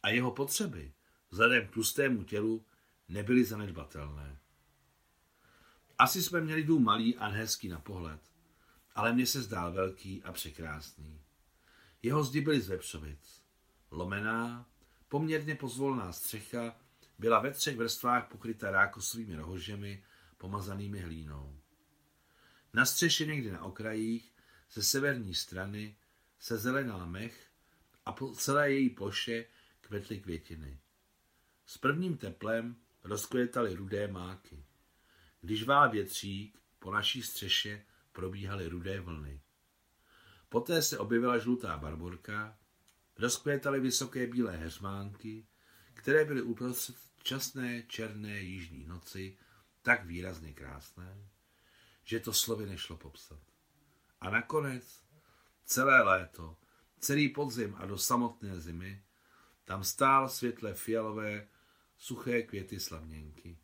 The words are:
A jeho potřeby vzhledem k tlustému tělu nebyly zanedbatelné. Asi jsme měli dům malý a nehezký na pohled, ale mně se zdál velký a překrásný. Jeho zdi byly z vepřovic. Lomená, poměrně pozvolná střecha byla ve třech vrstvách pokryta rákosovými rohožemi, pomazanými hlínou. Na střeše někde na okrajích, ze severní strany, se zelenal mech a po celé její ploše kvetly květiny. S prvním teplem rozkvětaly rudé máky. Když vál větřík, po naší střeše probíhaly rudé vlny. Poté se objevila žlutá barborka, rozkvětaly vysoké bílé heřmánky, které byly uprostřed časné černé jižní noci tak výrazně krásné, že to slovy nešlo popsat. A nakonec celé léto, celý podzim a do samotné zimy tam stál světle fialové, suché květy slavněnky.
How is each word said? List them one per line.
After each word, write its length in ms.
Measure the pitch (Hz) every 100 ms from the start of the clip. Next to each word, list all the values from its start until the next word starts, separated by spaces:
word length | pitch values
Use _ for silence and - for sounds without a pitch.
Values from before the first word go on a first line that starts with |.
A 60 | 104
jeho 220 | 113 127
potřeby 640 | 120 139 - 165 104 71 - _ _ _
vzhledem 360 | 90 117 123 101
k 40 |
tlustému 540 | 113 107 - 139 117
tělu 420 | 92 104 110 113 - _ _ _ _
nebyly 360 | 92 101 123
zanedbatelné. 920 | 113 107 104 82 73 78 73 73 71 71 _ _ _ _ _ _ _ _ _ _ _ _ - _ _ -
Asi 240 | 131 185
jsme 180 | 165 175
měli 220 | 160 156
dům 200 | 156 160
malý 320 | 113 107 113 120
a 120 | 107
nehezký 400 | 104 113 - 98
na 100 | 82
pohled, 420 | 78 95 82 78 _ _ _ _ _ _ _
ale 180 | - 110
mně 140 | 120 123
se 160 | 139
zdál 300 | 110 101 87
velký 500 | 90 95 92 95 95
a 100 | -
překrásný. 880 | 82 85 76 80 76 76 - 76 76 - _ _ _ _ _ - _
Jeho 220 | 117 147
zdi 160 | 139 143
byly 200 | 147 143
z 80 | 95
vepřovic. 760 | 95 - 82 76 73 - - _ _ _ _ _
Lomená, 760 | 78 87 98 107 113 120 120 123 _ _ _ _
poměrně 460 | 143 156 156 151
pozvolná 580 | 143 135 117 139 127 95
střecha 640 | 87 - 110 104 120 117 - _ _ _ _
byla 200 | 110 113
ve 120 | 123
třech 260 | - - 123
vrstvách 520 | 117 - 123 123 113
pokryta 420 | 107 113 107 101
rákosovými 680 | 98 101 110 101 113 110 80
rohožemi, 680 | 80 92 90 101 101 98 - - - _
pomazanými 640 | 92 101 95 98 101 101
hlínou. 600 | 87 80 78 71 71 71 _ _ _ _ _ _ _ _ _ _ _
Na 120 | 117
střeše 420 | 131 - 170 - 151
někde 260 | 151 113
na 120 | 87
okrajích, 680 | 92 - 107 110 110 117 - _ _ - _
ze 100 | -
severní 520 | 104 139 143 127 101
strany, 640 | 87 - 92 98 104 104 104 _ _ _ _
se 200 | - 113
zelenal 480 | 113 131 131 95 87
mech 440 | 90 117 - - _ _ _ _ _ -
a 60 |
po 200 | - 131
celé 400 | 110 - 143 143
její 180 | 139 131
ploše 540 | - 101 101 - 113 117 _ _ _
kvetly 400 | - 104 98 104
květiny. 580 | 98 82 - 80 73 69 _ _ _ _ _ _ _ _ -
S 120 | -
prvním 380 | 131 151 185 160
teplem 600 | 98 90 104 113 117 117 _ _
rozkvětaly 720 | 90 104 - 127 120 123 113
rudé 340 | 90 98 101 101
máky. 560 | 95 90 92 - 73 71 _ _ _ _ _ - _
Když 220 | 85 107
vál 280 | 113 143 143
větřík, 680 | 107 98 - 101 98 107 - _ _
po 140 | 92
naší 300 | 104 104 131
střeše 600 | 117 - 95 - 104 104 - _ _
probíhaly 560 | - 92 98 98 98 82
rudé 320 | 87 87 95
vlny. 400 | 87 80 73 71 _ _ _ _ _ _ _ - - - _
Poté 340 | 117 - -
se 160 | - -
objevila 400 | 104 117 123 120
žlutá 380 | 113 123 110 78
barborka, 840 | 73 78 87 90 - 104 107 107 _ _ _ _ _ -
rozkvětaly 600 | 123 - 147 143 143 139
vysoké 460 | 131 120 123 131 120
bílé 300 | 120 113 85
heřmánky, 880 | 82 - 98 98 101 104 110 110 - _ _ - -
které 300 | - - 151
byly 180 | 151 139
uprostřed 540 | 113 117 123 127 - 123 - _
časné 600 | - 135 - 135 123 120
černé 580 | 113 - 110 104 104 104
jižní 440 | 95 92 85 73 71
noci 500 | 87 - 98 95 - _ _ _ _
tak 220 | - 120
výrazně 480 | 90 87 92 85 78
krásné, 760 | 71 69 71 - - 90 98 98 _ _ _ _ _ - _
že 160 | - 117
to 120 | 113
slovy 340 | 104 - 110 104
nešlo 300 | 90 - 80
popsat. 440 | 71 - - 76 _ _ _ _ _ _ _ _
A 100 | 92
nakonec 760 | 110 120 156 139 127 - - _ _ _ _ _ _
celé 380 | - - 135 131
léto, 540 | 104 92 87 - 82 82 _ _ _ _
celý 300 | - 143 147
podzim 460 | 147 143 117 107 98
a 80 | 95
do 120 | 98
samotné 640 | - 120 120 - 104 90
zimy 420 | 82 85 92 101 _ _ _ _ _ _
tam 200 | - 95
stál 440 | 95 - 135 135 131
světle 460 | - 123 113 107
fialové, 720 | 92 - 113 110 107 107 104 101 _ _ _ _ _
suché 460 | - 127 131 120
květy 380 | 113 101 92 98
slavněnky. 800 | - 82 78 78 76 76 87 85